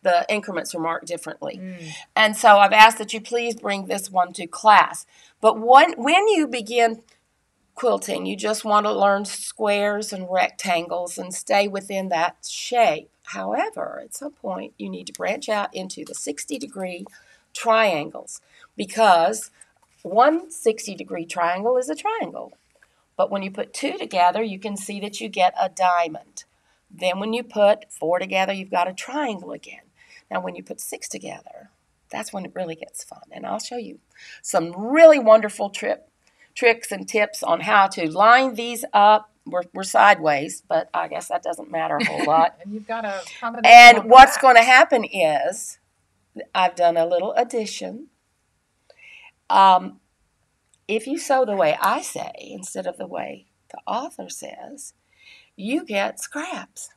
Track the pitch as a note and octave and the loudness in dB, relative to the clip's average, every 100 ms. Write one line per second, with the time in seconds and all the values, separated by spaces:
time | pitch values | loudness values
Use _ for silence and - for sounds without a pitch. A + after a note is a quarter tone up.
0 | F#3+ F3 - G#3 G#3 F3+ - E3+ E3 E3 | 2 0 0 -6 -6 -10 -10 -8 -8 -8
1 | E3 E3+ - - - F#3 F#3 F3+ E3 D3+ | -10 -12 -12 -12 -14 -14 -16 -16 -16 -18
2 | - - G#3+ G#3 A#3 G3+ G3+ G#3+ A3 A3+ | -8 0 0 4 6 6 6 8 6 6
3 | G#3+ A3 G#3 A#3+ A#3 A3+ G#3 G3 F#3+ G3 | -8 -10 -6 -6 -6 -8 -6 -6 -6 -8
4 | F#3+ F#3 F3+ F3 F3 - G#3+ G3+ D#3+ C#3 | -4 -2 -2 -4 -14 -2 4 6 4 -2
5 | - _ _ _ A3 A3 A3+ C4 E4+ E4 | -18 _ _ _ 0 0 6 6 6 0
6 | B3 E4+ G#4+ G4 D4 A#3+ G#3 A#3+ A#3 A3+ | 0 2 2 0 -2 -6 -4 0 0 -2
7 | _ _ _ _ _ _ _ - B3 G3+ | _ _ _ _ _ _ _ -6 -4 -4
8 | - E3+ F#3 G3 G#3 G#3+ A3 G#3 G#3 G3+ | -6 -8 -8 -8 -6 -6 0 0 0 0
9 | G3 G3+ G3+ - - - G#3+ G3+ G3+ G#3 | 0 0 -4 -12 -14 -6 -4 -2 -2 -4
10 | G#3+ G3 F3+ F#3 - - G3+ F3 E3+ F3 | -8 -12 -6 -2 -2 -4 -6 -6 -4 -8
11 | F3 F3 F#3 F#3 - G3+ G3+ G3 G3 G3 | -8 -12 -12 -14 -4 -2 -2 -6 -8 -8
12 | F#3+ E3+ F3 - - - - B3 A3 D#3 | -6 -4 -4 -6 -16 -14 -6 0 0 0
13 | - _ - G3 F#3+ A#3 G#4 - - - | -10 _ -18 -12 -8 -6 -6 -8 -12 -12
14 | - - C#4+ _ G#3+ F#3 G#3 _ G3+ F#3 | -16 -16 -16 _ -12 -10 -12 _ -14 -14
15 | F3+ - F3+ A#3 - G#3+ G3+ - F#3+ - | -14 -8 -6 -6 -6 -6 -6 -10 -14 -14
16 | - - - D4 - C#4 C#4 G3 F#3 F3+ | -16 -14 -12 -12 -10 -12 -12 -12 -12 -12
17 | G3 _ _ _ _ - A#3 A3 A3 D#3+ | -18 _ _ _ _ -8 0 2 2 0
18 | D3+ - - - _ _ _ - G3 A3 | -6 -14 -18 -20 _ _ _ -12 -10 2
19 | A3 E3+ E3+ A3 - _ _ _ _ _ | 4 6 4 -2 -12 _ _ _ _ _
20 | - G3 C4+ D#4+ F#4 - C#4+ A3 - F#3+ | -4 2 2 2 -6 -4 -4 -4 -10 -14
21 | - F#3 E3 F#3 E3+ F3+ G#3+ B3+ B3+ D4+ | -12 -12 -10 -4 -4 -2 -2 -4 -4 -8
22 | G4+ A4+ G3 - - _ _ _ _ _ | -6 -6 -8 -12 -18 _ _ _ _ _
23 | _ - F#3+ G3+ G3 G3 - - C#4+ F#4+ | _ -4 -2 -2 -8 -10 -12 -8 -8 -8
24 | - F#3+ F3 F#3+ A3+ F#3+ G#3 G3 - G3+ | -8 0 0 0 -6 -8 -12 -12 -12 -12
25 | G3+ G#3 A3 G3 F#3 - F#3+ F#3 F#3 F3 | -12 -12 -12 -2 -2 0 -6 -2 -2 0
26 | E3+ D#3 - - - _ _ _ _ E3+ | -4 -8 -18 -20 -20 _ _ _ _ -6
27 | F3+ F#3 G#3 A3+ A#3 G#3+ G3+ G#3+ - - | -6 -4 -6 -8 -8 0 2 2 -4 -10
28 | D#3+ F3 F#3+ F#3+ F#3+ G3 F#3+ F#3 F3 F#3 | -4 -4 -2 -4 -4 -6 -6 -4 -4 -6
29 | - C4+ C#4+ G3+ F3+ - - - _ _ | -10 -6 -6 -8 -14 -18 -18 -20 _ _
30 | _ - _ F#3+ F#3 F3 F#3+ G3+ - - | _ -20 _ -10 -8 -14 -16 -16 -14 -16
31 | - G3 - - - - - _ _ _ | -14 -16 -16 -18 -20 -20 -20 _ _ _
32 | _ - G#3+ G3+ F3+ F#3 F3+ D#3+ - - | _ -14 -12 -14 -14 -12 -12 -12 -16 -18
33 | - - _ - G3 G3+ - B3 G3+ - | -20 -20 _ -16 -10 -10 -10 -12 -14 -20
34 | _ _ - - - F#3+ E3 F3+ A3 D4 | _ _ -20 -20 -4 -4 -4 -10 -4 8
35 | E4 D4+ A3 A3 G#3+ - G3+ G3 - - | 8 8 6 4 4 -8 -10 -8 -6 -6
36 | _ _ _ _ _ - A#3+ A#3 - G3 | _ _ _ _ _ 0 0 0 -4 -12
37 | F#3+ A3 G#3 - G#3 A3+ F3 G#3+ G3 G3 | -6 -4 -4 -4 -4 -2 2 4 4 0
38 | E3 E3 G#3+ B3 C4 A3+ A#3+ A#3 - G#3 | -6 2 6 6 4 -4 -8 -8 -2 4
39 | G#3 G#3+ G#3+ _ - F3+ F3+ F#3 F#3+ A3 | 6 4 0 _ -8 -8 -8 -12 -4 4
40 | G3+ F#3 D#3 C#3+ D3 - _ E3 - F3+ | 6 4 2 -2 -4 -12 _ -4 -4 -8
41 | E3 D#3 - F3 - E3+ - E3 D#3+ D3+ | -8 -10 -8 -8 -6 -12 -10 -8 -4 -4
42 | D3+ D3 D3 D#3+ E3 - F#3+ G#3+ G#3 A3+ | -4 -4 0 2 2 -2 -14 -14 -10 -10
43 | A3 G3 F3 - A#3 A#3+ A#3+ A#3 A#3+ A#3 | -8 -10 -12 -12 -10 0 10 12 12 10
44 | A3 B3+ C4 - C4+ A#3+ A#3 B3+ E4 B3+ | 8 10 10 8 6 6 8 6 6 2
45 | - G3 D#3+ D3 C#3+ G3+ - - _ _ | -2 -2 0 0 -4 -6 -14 -18 _ _
46 | _ _ _ - - F#3+ F#3 F3+ F3 E3 | _ _ _ -20 -8 0 0 2 0 2
47 | E3 F3 G3 - A#3+ B3 G#3 - F#3 G#3+ | 0 0 -2 -2 -2 -4 -6 -10 -12 -12
48 | D#4 _ _ _ _ _ _ _ _ _ | -18 _ _ _ _ _ _ _ _ _
49 | - - - _ _ G3 F#3+ F#3 F#3 - | -20 -20 -20 _ _ 4 6 6 2 -16
50 | _ _ _ _ _ _ _ _ - G#3+ | _ _ _ _ _ _ _ _ -8 -8
51 | A3+ D4+ - C4+ B3 G3+ D#3+ - G3 B3 | -6 -10 -2 0 0 0 0 0 -2 -4
52 | - - - - - G3 F#3 F#3+ F#3 - | -6 -12 -14 -16 -18 -18 -14 -12 -12 -12
53 | F#3 B2 - G3 _ _ _ - - A3 | -12 -12 -12 -14 _ _ _ -18 -10 -8
54 | D4 - F#3 - - - - C#4+ - _ | -8 -16 -16 -16 -18 -18 -20 -20 -20 _
55 | _ _ _ - _ _ G3 D4 D#4+ G3+ | _ _ _ -20 _ _ -8 -8 -6 -6
56 | G#3 - - D4 F4 D4+ - - - | -6 -8 -14 -12 -10 -12 -14 -20 -20